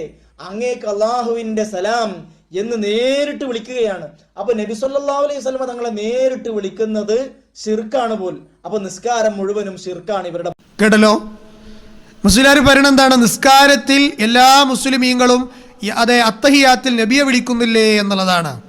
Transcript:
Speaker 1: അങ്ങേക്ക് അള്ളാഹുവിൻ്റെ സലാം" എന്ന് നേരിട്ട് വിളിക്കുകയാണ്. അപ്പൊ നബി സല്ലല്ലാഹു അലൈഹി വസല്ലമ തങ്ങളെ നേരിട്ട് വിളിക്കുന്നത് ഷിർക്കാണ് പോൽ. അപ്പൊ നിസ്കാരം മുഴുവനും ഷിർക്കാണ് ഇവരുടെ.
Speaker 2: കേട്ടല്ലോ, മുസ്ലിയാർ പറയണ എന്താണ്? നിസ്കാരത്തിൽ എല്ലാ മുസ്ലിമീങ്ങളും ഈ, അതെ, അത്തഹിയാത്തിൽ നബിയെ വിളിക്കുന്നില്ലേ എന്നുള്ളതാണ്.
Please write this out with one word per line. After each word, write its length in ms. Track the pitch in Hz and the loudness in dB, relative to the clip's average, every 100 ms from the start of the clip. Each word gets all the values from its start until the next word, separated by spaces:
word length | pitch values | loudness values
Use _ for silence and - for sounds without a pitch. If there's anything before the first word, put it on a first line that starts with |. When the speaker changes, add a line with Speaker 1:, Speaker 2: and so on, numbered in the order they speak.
| 151 - _ _ 170 | -6 -16 _ _ -14
Speaker 1:
അങ്ങേക്ക് 380 | 208 247 240 214 | -8 -6 -6 -6
അള്ളാഹുവിൻ്റെ 720 | 208 220 247 233 233 220 220 214 | -2 -2 -2 -4 -6 -4 -6 -4
സലാം" 360 | 190 202 233 220 175 - _ _ 180 | -4 -4 -2 -4 -8 -18 _ _ -8
എന്ന് 160 | 226 233 208 | -6 -4 -4
നേരിട്ട് 580 | 220 254 277 294 226 277 | -2 -2 -2 -4 -6 -8
വിളിക്കുകയാണ്. 580 | 233 226 254 220 185 151 - _ 180 | -8 -8 -4 -4 -4 -12 -20 _ -10
അപ്പൊ 120 | 214 220 | -4 -4
നബി 140 | 208 220 | -4 -6
സല്ലല്ലാഹു 420 | 269 277 285 277 285 | -4 -4 -2 -2 -2
അലൈഹി 140 | 285 | -4
വസല്ലമ 260 | 262 262 254 | -6 -6 -8
തങ്ങളെ 180 | 240 233 208 | -8 -8 -6
നേരിട്ട് 500 | 214 254 262 254 233 214 | -4 -2 -2 -2 -6 -8
വിളിക്കുന്നത് 600 | 190 196 220 214 202 226 262 - _ - | -8 -6 -4 -4 -2 -4 -4 -12 _ -14
ഷിർക്കാണ് 520 | 214 214 220 269 233 214 | -6 -4 -4 -4 -2 -4
പോൽ. 140 | 185 156 - _ 175 | -6 -10 -16 _ -10
അപ്പൊ 100 | 208 190 | -8 -8
നിസ്കാരം 460 | - 233 233 214 202 | -8 -6 -2 -2 -2
മുഴുവനും 380 | 190 208 196 185 | -4 -6 -8 -10
ഷിർക്കാണ് 420 | 185 175 - 196 180 | -12 -12 -6 -6 -6
ഇവരുടെ. 200 | 170 175 - _ - | -8 -8 -10 _ -2
Speaker 2:
കേട്ടല്ലോ, 320 | 208 214 214 214 - - - - - - - - - - | 2 4 4 2 -4 -18 -20 -20 -20 -20 -20 -20 -20 -2
മുസ്ലിയാർ 340 | 208 202 269 285 269 | 0 4 4 6 6
പറയണ 180 | 269 277 | 4 4
എന്താണ്? 220 | 269 269 262 | 4 4 4
നിസ്കാരത്തിൽ 800 | 233 - 269 269 285 277 - 277 285 - 214 | 2 2 4 6 6 4 2 2 2 0 0
എല്ലാ 220 | 240 262 269 269 | 4 6 6 4
മുസ്ലിമീങ്ങളും 680 | 247 269 262 254 247 247 247 247 - - - 202 | 0 -2 0 0 2 2 2 0 -12 -20 -10 -6
ഈ, 20 | 220 | -2
അതെ, 160 | 233 240 226 | 2 2 2
അത്തഹിയാത്തിൽ 640 | - 285 285 269 254 254 233 | 2 4 6 6 4 2 0
നബിയെ 220 | 220 269 277 | 2 2 2
വിളിക്കുന്നില്ലേ 580 | 247 247 240 240 226 220 214 | 0 -2 -2 0 2 2 2
എന്നുള്ളതാണ്. 500 | 208 196 185 180 160 120 | 0 -2 0 0 -2 -8